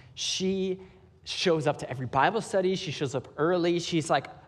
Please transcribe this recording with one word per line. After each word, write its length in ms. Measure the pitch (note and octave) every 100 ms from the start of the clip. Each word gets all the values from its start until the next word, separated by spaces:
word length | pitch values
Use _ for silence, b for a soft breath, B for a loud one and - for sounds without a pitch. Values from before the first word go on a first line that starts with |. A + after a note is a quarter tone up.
| B
she 680 | - - - F#3 F#3+ F#3+ F#3 B B B -
shows 420 | - - F#3+ D#3+ D3
up 140 | C#3+
to 100 | -
every 160 | B2+ B2+
Bible 360 | C3+ C#3+ G#3+
study. 340 | - G3 F#3 F#3+
She 160 | D#3
shows 240 | C#3 C#3+ C3
up 140 | - -
early. 420 | D#3+ F3+ E3+ E3+
She's 300 | E3+ E3+ D3+
like, 160 | D3+ - -